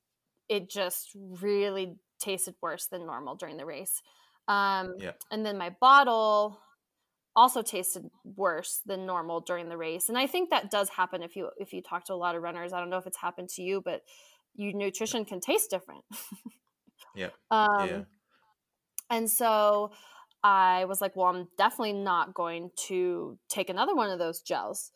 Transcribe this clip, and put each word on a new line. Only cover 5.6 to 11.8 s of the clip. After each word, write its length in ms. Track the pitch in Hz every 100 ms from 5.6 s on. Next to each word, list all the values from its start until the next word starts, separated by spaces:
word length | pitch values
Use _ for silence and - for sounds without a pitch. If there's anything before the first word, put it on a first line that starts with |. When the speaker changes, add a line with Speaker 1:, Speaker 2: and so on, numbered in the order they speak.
| 175
Speaker 1:
bottle 920 | 185 254 277 254 226 214 208 214 196 _ _ _ _ _ _ _ -
also 260 | 254 254
tasted 480 | 220 190 180 180 165 _
worse 580 | - 196 190 160 180 - 202
than 200 | 190 185
normal 360 | 180 165 165
during 280 | 165 175 170
the 80 | 170
race. 320 | 160 170 -
And 80 | 247
I 100 | 269
think 220 | 359 339
that 200 | 302 202
does 180 | 208 196
happen 340 | - 180 180
if 120 | 170 196
you, 160 | 175 -
if 160 | 196
you 80 | 185